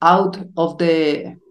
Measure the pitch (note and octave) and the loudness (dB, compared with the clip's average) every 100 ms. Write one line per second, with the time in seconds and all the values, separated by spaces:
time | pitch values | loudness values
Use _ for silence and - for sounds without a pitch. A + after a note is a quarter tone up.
0 | E3 F#3 F#3+ - - E3+ E3+ - E3+ D#3+ | 2 4 2 -4 -12 -4 -4 -2 0 0
1 | D3+ D3 - - _ | 0 -2 -8 -18 _